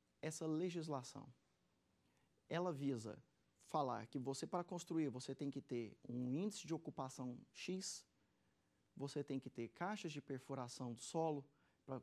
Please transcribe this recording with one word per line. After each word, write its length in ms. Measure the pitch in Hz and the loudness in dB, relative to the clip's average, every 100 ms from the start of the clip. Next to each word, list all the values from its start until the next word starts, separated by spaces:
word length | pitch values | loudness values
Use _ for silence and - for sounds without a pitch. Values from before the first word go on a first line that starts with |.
| _ _ | _ _
essa 260 | 151 156 160 | -2 0 2
legislação? 800 | 156 185 170 160 143 123 - - - _ _ _ _ _ _ _ _ _ _ - | 4 4 2 0 0 -2 -8 -10 -14 _ _ _ _ _ _ _ _ _ _ -2
Ela 240 | 160 180 | 2 2
visa 500 | 143 139 123 110 - - _ _ _ - | 2 2 2 -2 -8 -12 _ _ _ 0
falar 400 | 160 135 113 110 | 4 4 2 0
que 100 | 139 | -2
você, 300 | 131 139 - | 0 -2 0
para 160 | 180 | 0
construir, 460 | 175 175 - 160 147 | 0 -4 0 2 2
você 260 | 123 - 135 | 2 -4 -2
tem 160 | 143 | -2
que 100 | 139 | -2
ter 360 | - 120 110 - - | 0 0 0 -6 -4
um 240 | 120 123 | 0 2
índice 340 | 143 208 - 151 | 4 2 0 -2
de 80 | |
ocupação 640 | 160 156 151 131 - 127 123 - | -2 -2 -2 -2 -2 -4 -4 -10
X, 540 | - - 185 190 - - _ _ _ _ _ _ _ _ - | -6 -2 0 0 -4 -8 _ _ _ _ _ _ _ _ -6
você 280 | 139 147 | -2 -2
tem 160 | 143 135 | 0 0
que 100 | 131 | -2
ter 180 | - 113 | -2 -4
caixas 420 | - 180 208 165 | 0 -2 0 -2
de 100 | 147 | -4
perfuração 720 | - 135 - 131 123 - 127 | -4 -6 -4 -4 -4 -4 -4
do 80 | 117 | -4
solo, 440 | - 165 160 147 135 _ _ _ - | -2 2 4 2 -4 _ _ _ -6
pra, 160 | 131 | -6